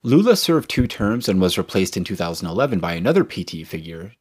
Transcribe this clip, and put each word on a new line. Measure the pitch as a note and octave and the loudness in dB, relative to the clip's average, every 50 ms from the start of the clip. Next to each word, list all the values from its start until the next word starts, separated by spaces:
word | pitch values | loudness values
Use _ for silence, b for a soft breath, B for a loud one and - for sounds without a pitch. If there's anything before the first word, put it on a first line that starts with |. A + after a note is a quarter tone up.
| - | 2
Lula | A#2+ B2+ E3 G3+ B3 A3 | 4 4 6 6 6 4
served | - - - E3 D3+ - - | 4 4 2 2 2 0 0
two | - C3 B2 | 0 0 0
terms | A#2 - - G#2+ G2+ A2+ B2 - - | 0 0 -2 0 0 0 0 0 2
and | G2 F#2 | 2 4
was | F#2 F#2 E2+ | 4 2 2
replaced | - F2+ - - G2 F#2+ - - | 0 -4 -2 0 0 0 0 -2
in | G2+ F2 | -6 -4
two | - G2 | -6 -4
thousand | F2 F2 E2+ E2+ - F2+ E2 | -4 -4 -6 -6 -6 -6 -4
eleven | E2 G#2+ C#3 C#3+ A#2+ F2+ | -2 -2 0 0 0 -2
by | E2 E2+ E2+ | -2 -2 -4
another | E2+ F2+ B2+ E3+ F#3+ E3+ | 0 0 0 2 2 0
P | - - G2+ F2 | -2 -4 -8 -8
T | - - D#2+ D#2 | -8 -10 -12 -12
figure, | - - E2 D#2+ E2 E2+ E2 F2 G#2 - _ | -10 -12 -12 -10 -12 -14 -14 -14 -16 -12 _